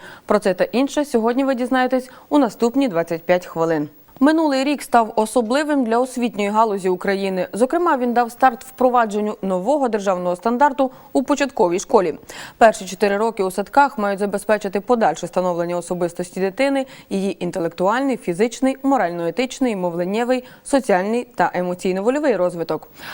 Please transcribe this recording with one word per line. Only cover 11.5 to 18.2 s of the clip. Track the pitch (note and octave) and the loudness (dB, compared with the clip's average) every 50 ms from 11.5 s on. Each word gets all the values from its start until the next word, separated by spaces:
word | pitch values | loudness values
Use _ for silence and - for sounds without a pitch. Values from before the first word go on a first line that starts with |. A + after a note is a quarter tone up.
| - - G3 F3 E3+ G3 | 0 0 0 2 0 -2
школі. | - - - G#3+ F3+ D#3+ - - - - - - - - - - | 0 2 2 2 2 2 -2 -8 -12 -18 -18 -16 -16 -10 2 6
Перші | A#3+ A3 G#3+ - G3 | 6 6 6 4 -4
чотири | F3+ F#3 - G#3+ G3+ G3+ G3+ | -12 -4 0 0 0 2 2
роки | A3 A3+ A3 - F#3+ | 0 -2 -2 -2 -2
у | F#3 | -2
садках | F3+ G#3 G3 - - C#4 C#4+ C4+ - - | -2 -4 -6 0 2 4 4 4 2 -2
мають | G#3 G3+ G3+ F#3 | -4 -2 -2 -2
забезпечити | G#3 G3+ F#3 G3 - - G#3+ G#3 - G3 - G3+ | -4 -4 -4 -4 -2 0 0 0 0 -2 -4 -4
подальше | G3 - B3 A#3 G#3+ D3+ D#3 - - E3 | -2 0 0 2 2 2 0 -2 -6 -6
становлення | - F#3+ F3+ F3+ F3 E3+ E3+ E3+ F3 F3 | -2 -2 0 0 0 -2 -2 -4 -4 -4
особистості | E3+ - F#3 F3 F3+ E3+ E3+ - F3 F3+ - F#3+ | -4 -6 -4 -4 -4 -4 -4 -6 -10 -8 -6 -4
дитини, | F#3+ G3 F#3+ - C4+ C#4 C#4 C4+ C4+ C4+ - - - - | -4 -4 -2 0 0 0 0 -2 -2 -6 -10 -18 -10 -6
її | G3+ F#3+ F#3+ G3+ F3+ - F3+ | -4 -4 -2 -4 -4 -4 -6
інтелектуальний, | F3 D#3+ F#3+ E3 E3 - - F3+ G3 A3 B3+ C#4 C4+ A#3+ | -6 -4 -4 -4 -4 -4 -2 0 0 0 0 0 -2 -2
фізичний, | - | -4